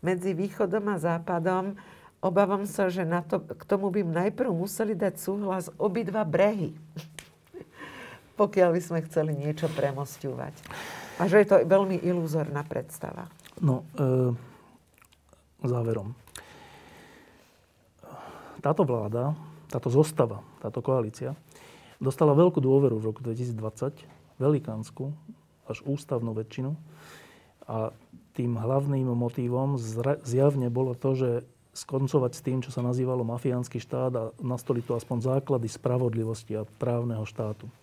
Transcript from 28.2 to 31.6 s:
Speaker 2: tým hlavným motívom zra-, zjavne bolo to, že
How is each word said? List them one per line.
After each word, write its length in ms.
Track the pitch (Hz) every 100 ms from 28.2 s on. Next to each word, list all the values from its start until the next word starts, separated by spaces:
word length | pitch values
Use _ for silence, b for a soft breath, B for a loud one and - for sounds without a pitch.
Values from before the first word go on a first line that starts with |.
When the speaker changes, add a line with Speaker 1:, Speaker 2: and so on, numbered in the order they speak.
| _ -
Speaker 2:
tým 240 | 120 117
hlavným 480 | 113 135 143 135 127 120
motívom 640 | 120 123 120 123 135 139
zra-, 400 | 113 110 123 147 127
zjavne 400 | 123 139 139 123
bolo 240 | 120 131
to, 240 | 127 135 131
že 140 | 131 120 127 _